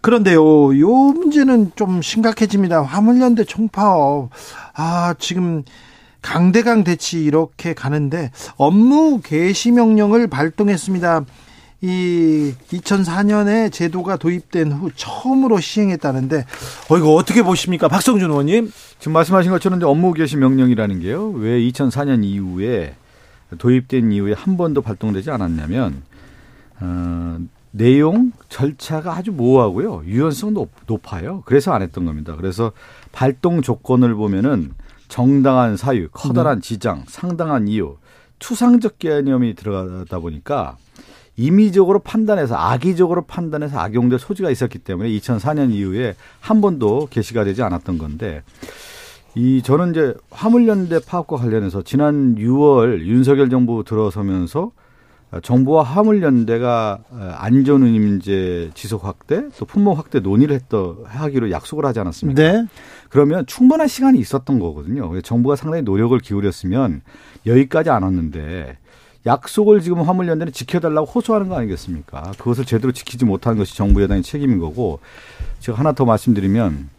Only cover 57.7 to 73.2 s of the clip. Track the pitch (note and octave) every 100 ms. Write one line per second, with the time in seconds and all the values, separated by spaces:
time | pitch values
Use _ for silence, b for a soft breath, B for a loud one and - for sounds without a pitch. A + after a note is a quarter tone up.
57.7 | C#3+ B2 A2+ G#2 G2+ G2 F#2+ F#2 F2 E2
58.7 | - G#2 G#2+ G2 - _ E3 C#4+ - -
59.7 | G#2+ G2+ C#3 - C#3+ F#2+ G#2 D3 C3+ C3
60.7 | G#2+ F#2 F2+ A2 A#2 D3+ C3+ A2+ D#2+ -
61.7 | D3+ C#3+ A2+ F2+ D#2 D#3 C3+ D#3 G#3+ A3+
62.7 | B B B B C#3 D3 F3 C#3 - B3+
63.7 | D#4+ D4+ - C4+ B3+ G#2 C#3 C3 C3 E2+
64.7 | D2 D2 C3+ F2+ F2+ - A#2 B2 C#3+ D#3
65.7 | E3 A2+ G2 A#2 B2+ - G2+ G2+ - F#2
66.7 | A#2 B2 D2 _ b b b A2 B2 C3+
67.7 | D#3+ D#3+ A#2+ F#2+ F2+ D#2+ D2+ D2+ F2+ C2
68.7 | C2 b b b b A#2 C#3 - - G#3
69.7 | G#3+ E3+ F3 D#3+ F#3 F3 D#3+ E3 - B2
70.7 | F3 D#3+ D3+ D3+ A#3+ A3+ A3 F#3+ E3+ A2
71.7 | F2 - E2 - C#2+ E2+ G2 A#2+ A#2+ C3
72.7 | A2+ B2+ B2+ - B2